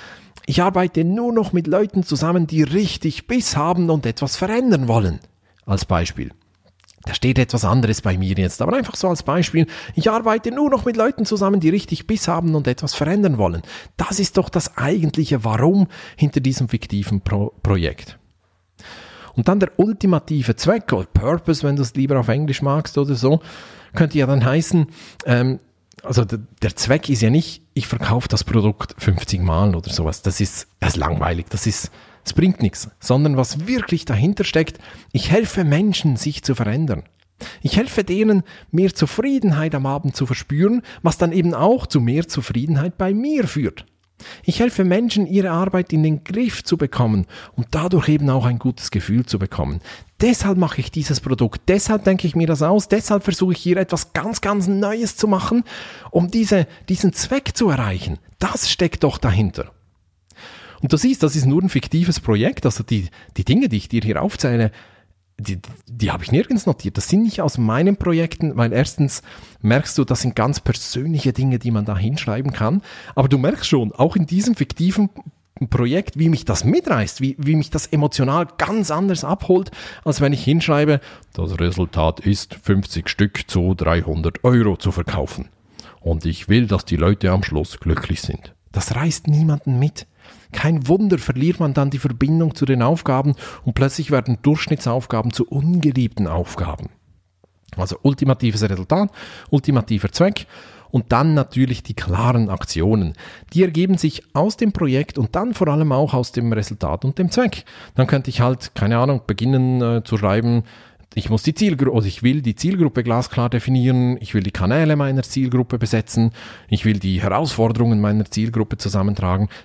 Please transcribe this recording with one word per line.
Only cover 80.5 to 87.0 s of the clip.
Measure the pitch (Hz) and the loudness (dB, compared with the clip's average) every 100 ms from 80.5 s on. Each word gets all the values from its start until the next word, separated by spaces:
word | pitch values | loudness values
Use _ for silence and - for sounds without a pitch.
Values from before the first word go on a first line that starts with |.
| 160 160 147 151 143 - - - | 2 2 2 4 2 -2 -20 -12
das | - 85 82 | -6 -4 -2
Resultat | 87 90 85 85 80 - | 0 0 -2 0 0 0
ist, | 101 101 - - | 0 0 -4 -6
fünfzig | - 98 - 85 - | 0 0 0 -6 -4
Stück | - 104 - - | 0 0 -2 -4
zu | 95 90 | 0 0
dreihundert | 90 78 85 78 80 82 - | 0 0 0 0 -2 -4 0
Euro | 123 123 104 87 | 2 4 2 0
zu | 92 | -2
verkaufen. | 90 - 87 69 - - _ _ - - - | -2 -4 -4 -4 -8 -14 _ _ -20 -20 -8
Und | 85 80 82 | -4 -2 -2
ich | - - | -4 2
will, | 113 110 | 2 4
dass | 98 - | 0 0
die | |
Leute | 76 | 0